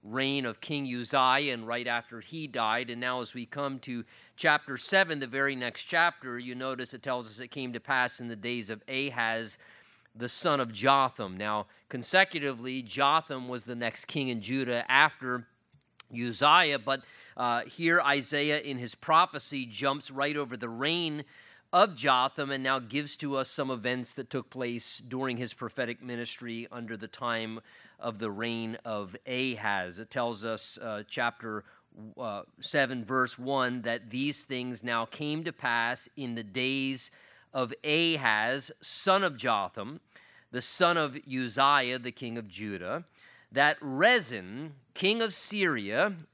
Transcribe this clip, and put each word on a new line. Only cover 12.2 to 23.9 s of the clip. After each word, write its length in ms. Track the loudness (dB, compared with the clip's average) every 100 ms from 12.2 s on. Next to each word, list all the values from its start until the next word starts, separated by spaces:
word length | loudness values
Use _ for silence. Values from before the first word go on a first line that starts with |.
| 4 2 -4 -4 -6 -6
Jotham 680 | -6 2 4 4 0 -8 -6
was 180 | -8
the 120 | -6 -4
next 300 | -4 -4 -6
king 220 | -2 -2
in 120 | -2
Judah 500 | -2 -2 0 0 6
after 580 | 8 8 4 -4 -4 -6 _ _ _ _ _ -12
Uzziah, 680 | -4 -4 4 8 8 8 2
but, 240 | 0 -2 -2 -20 -20 -2
uh, 260 | 0 0
here 380 | -2 -2 4 6
Isaiah 600 | 6 4 2 0 2 0
in 180 | -2 -6
his 160 | -6
prophecy 720 | -8 6 6 6 2 -8 -6 -8
jumps 460 | 0 0 0 -4
right 240 | -2 -2 0
over 200 | -4 -6
the 120 | -8
reign 560 | -2 0 2 0 -4 -10 -18 -20 -20 _
of 240 | 6 6 4
Jotham 560 | 4 6 4 0 -4
and 100 | -2
now 160 | 0 0
gives 380 | 0 -4 -4 -6
to 200 | -2 -2
us 140 | -2
some 180 | -2 -2
events 440 | -2 -2